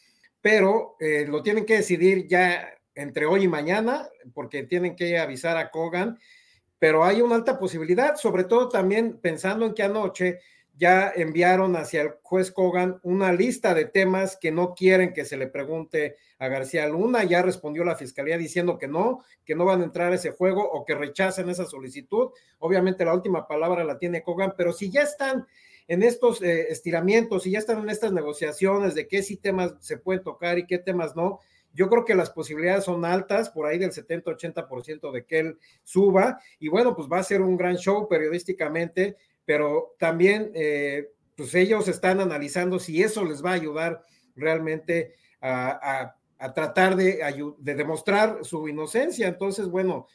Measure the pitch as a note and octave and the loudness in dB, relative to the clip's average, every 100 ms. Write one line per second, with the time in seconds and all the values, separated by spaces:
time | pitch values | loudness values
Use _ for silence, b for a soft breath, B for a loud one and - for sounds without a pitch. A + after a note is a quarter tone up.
0 | b b b _ G#3 G#3+ F#3+ A3 - - | b b b _ 2 4 4 2 -2 -6
1 | D#3 D3 D3 D3 G#3 A3 G#3+ A3 G3 E3 | -2 0 2 0 2 0 2 2 2 4
2 | F#3 F#3+ D#3+ F3+ F3+ F3 E2+ - _ - | 4 4 2 4 4 0 -6 -18 _ -12
3 | C#3+ C#3 D3+ G3 F#3+ D#3 D3+ G#3 A3+ D4 | -8 -2 2 4 2 0 0 0 0 -2
4 | - - B2+ D3 B2 C#3+ - F3 F3+ F3 | -6 -20 -18 -14 -10 -8 -4 -2 -2 -4
5 | E3+ E3+ D3+ C3 E3 E3 D#3 D#3+ E3 F3 | -2 0 -2 -4 -2 -2 -4 -6 -4 -2
6 | A3+ A#3 b b b b _ - D#3 D#3 | -4 -6 b b b b _ 2 4 6
7 | F3 A3 A#3+ A#3 A3+ F#3 F#3+ E3 D#3+ F3+ | 6 6 4 4 2 0 -2 -2 0 2
8 | D4 D4 A3 F3+ F3+ A#3 B3+ G#3+ F#3 G#3+ | 2 2 0 0 2 2 2 2 2 2
9 | A#3 - F3 D#3 F#3+ A3 A3+ G#3+ G3+ G#3+ | 0 -2 -4 -2 -2 0 -2 0 -2 0
10 | G3 - F3+ F3 B B B C#3 F3 F#3 | -2 -2 -2 -2 B B B 2 6 6
11 | G3 F3 D#3+ D#3+ F3+ F#3 F#3+ E3+ D3 D#3+ | 4 0 0 4 4 6 4 0 -2 -2
12 | D3+ - - F#3 F#3 - F#3 F3+ F#3 F#3 | -2 -4 -4 -2 0 0 0 2 0 -2
13 | F3 F#3+ F#3+ F3 A#3+ - G3+ E3 D3+ F#3+ | -2 0 2 2 2 2 2 2 2 2
14 | F#3+ F#3 F#3+ - E3 D#3+ F3+ F3+ F#3 F#3 | 2 2 -2 -4 -4 0 -2 2 4 6
15 | F3+ D#3+ C3+ C3 C3 C#3+ C#3 D#3+ D#3 D#3 | 4 -2 -8 -6 -8 -8 -8 -8 -4 -4
16 | D3 B B B C3 C3+ C3+ E3 D3+ D#3+ | -4 B B B -6 -4 -4 -2 -2 0
17 | A3+ A#3+ F#3+ F3 F3+ F3+ D3+ D3+ E3+ E3 | 2 2 4 4 2 0 -6 -4 -2 -2
18 | B2+ - C#3+ E3+ D#3+ F3+ F3 E3+ C#3 D#3 | -8 -8 -4 -4 -2 -2 -2 -2 -4 -2
19 | A3+ B3+ B B - D#3 F#3 F#3+ E3+ E3 | 0 -2 B B -6 0 2 2 0 -2
20 | F3 F3+ E3+ - F#3 F#3+ G#3 D3 - D3 | 0 0 -4 0 0 2 -2 -4 -4 -4
21 | D3 - F#3+ F#3 F3+ F3+ E3+ C3+ C3 C3+ | -4 -2 -2 -2 -6 -6 -8 -10 -14 -16
22 | B2 A3 B3+ b b b E3 F#3 F#3 F#3 | -4 0 0 b b b 0 2 2 2
23 | E3+ F3+ F#3+ E3+ - D3+ E3 F3 D#3+ B2+ | 0 0 0 -4 -2 -2 0 0 -2 -4
24 | F3 E3+ F3+ E3+ G3 F#3+ E3+ F3 G3 C4 | -6 -6 -6 -4 -2 -2 -2 -2 -2 0
25 | D4 - C4+ C4 - b b b b F3 | 0 -2 -4 -4 -6 b b b b 2
26 | A#3 A#3+ A#3+ - F3 E3 E3 D#3 E3+ E3 | 2 4 2 2 0 0 -2 -6 -4 0
27 | F3+ A#3 A3+ F#3 F#3 G#3 G#3+ A3 G#3+ G#3 | 4 4 2 -2 -2 -2 -2 -4 -4 -4
28 | A3 F3+ D3 D3 D3+ D3 F#3+ G3+ G3 D#3 | -2 -2 -2 -4 -6 0 2 2 0 -2
29 | D3 G3 G3 G3+ G3 F#3 F3+ - - - | -2 -2 -4 -4 -2 0 -2 -6 -12 -8
30 | F#3 F#3 F3+ - E3+ F3 F3 F3 F#3 F3 | -4 -4 -4 -6 -2 -2 -2 -4 -2 -2
31 | D#3 D#3 F3+ G3 b b b D3 F#3 A#3 | -2 -2 -2 -4 b b b -2 2 2
32 | A#3 F#3+ D#3 - D3+ D3+ F3 G3 F#3 E3+ | 4 2 0 -4 -8 -2 0 0 0 -2
33 | E3+ F3 F#3 G#3 A3+ D#3 D3 F3 F#3 D#3+ | 0 0 0 -2 -2 -4 -4 -2 -2 -6
34 | - E3 E3+ D#3+ E3 - - B2 C3+ D#3 | -8 -6 -6 -8 -8 -10 -10 -12 -12 -12
35 | D3+ B2+ - D#3+ D#3+ D#3 b b - F#3 | -10 -10 -2 -2 -2 -6 b b -2 4
36 | G3 F#3 A#3 B3 B B D#3 F#3+ B3 E3 | 6 6 4 0 B B -2 2 2 0
37 | C#3 F3 F#3 G3 F#3 F3+ F3+ F3+ F#3+ G3+ | -2 -2 0 0 2 0 0 -2 0 0
38 | G#3 E3 D#3 F3 F3 F#3 D3+ E3 E3+ F#3 | 0 0 0 -4 -6 -4 -4 -4 -4 -2
39 | F#3+ F#3+ b b - D3+ D3 D3+ - - | -2 -4 b b -2 0 2 0 -4 -2
40 | E3 E3 F#3+ G#3+ G#3+ D#3+ D3+ D3 C#3+ C#3+ | 0 4 4 4 0 -4 -2 0 -2 -4
41 | C#3+ _ _ - B2+ F3+ G3 A3 F#3 D#3 | -8 _ _ -14 -2 2 4 4 0 0
42 | F#3 F#3+ F#3 D3 C#3+ F3+ F3+ F3+ F3+ D#3+ | 2 2 0 -2 -4 -4 -2 -2 -2 0
43 | G#3+ G#3+ F3 C#3+ E3+ F3+ D#3 D3+ E3+ E3 | 2 0 -4 -4 -2 -2 -2 -4 -4 -6
44 | b b b - D#3 E3 D#3+ D#3 - E3+ | b b b -4 -2 0 -2 -4 -2 -2
45 | D#3+ b b b C3 B2+ B2+ C#3 C#3+ C3+ | -2 b b b -4 -2 -2 -4 -4 -4
46 | B2 - _ - C3 D#3+ D#3 G3 F#3 F#3+ | -6 -14 _ -14 -8 -4 -2 2 2 4
47 | F#3+ E3+ D3 C#3 D3 - C#3 C#3+ D3+ D#3 | 2 0 -4 -6 -8 -10 -8 -4 -4 -4
48 | - G3+ A3 G#3+ D#3+ D#3+ D#3 D3+ D#3 A#3 | 0 2 2 -2 -8 -8 -8 -8 -4 -2
49 | D#4 - F#3+ F3 G3 G3 F#3 F3+ F#3 C#3 | -2 -2 -4 -2 -6 -6 -4 -2 -2 -4
50 | - | -8